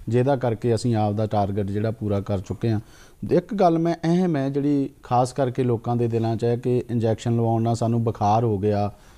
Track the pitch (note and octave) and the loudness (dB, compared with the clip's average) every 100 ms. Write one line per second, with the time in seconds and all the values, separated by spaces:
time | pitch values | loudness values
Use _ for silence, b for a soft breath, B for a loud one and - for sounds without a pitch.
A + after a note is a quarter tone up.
0 | - A#2+ B2+ C3+ B2 A2 A#2+ A2 B2 A2 | -2 0 2 2 0 -2 0 0 0 0
1 | G#2+ G#2 A2 G#2 G2 G2+ G2 G2+ A2 A2 | 0 0 0 0 0 -2 -4 -2 -4 -4
2 | G#2+ G2+ F#2+ G2 - G2+ A#2 G#2+ - B | -2 -2 -2 -4 -4 -4 -2 -2 -4 B
3 | B B G2+ - - G3+ F3+ E3 E3 E3 | B B 0 0 0 2 2 2 0 0
4 | E3 F3 F#3 D3 C3+ C#3 C#3+ C#3+ C3+ - | 0 2 2 0 -2 -2 0 0 -2 -6
5 | - B2 B2+ - B2+ A#2 B2 A#2 A#2+ A#2+ | -2 0 0 0 -2 0 0 0 0 0
6 | A#2 A2+ A2+ A2+ A#2 A#2+ B2+ B2 - A#2+ | 0 0 0 0 0 0 0 -2 0 0
7 | A2 A2 A#2+ A#2 A2+ A2+ A2+ A#2 A#2 A#2+ | 0 0 0 0 2 2 0 0 0 0
8 | A2+ - G#2 A2 A#2+ G2+ G#2 G2+ G#2 - | 0 0 2 2 2 0 0 0 -2 -6
9 | b | b